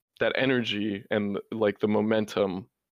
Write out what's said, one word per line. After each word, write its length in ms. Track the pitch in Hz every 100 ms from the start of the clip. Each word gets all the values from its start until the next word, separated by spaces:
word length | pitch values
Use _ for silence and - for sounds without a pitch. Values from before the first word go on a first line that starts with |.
| _ -
that 140 | 117 -
energy 640 | 131 127 110 101 107 98 -
and, 280 | 110 101 98 -
like, 280 | 113 104 101
the 100 | 107
momentum 800 | 107 107 110 107 - 98 92 - _ _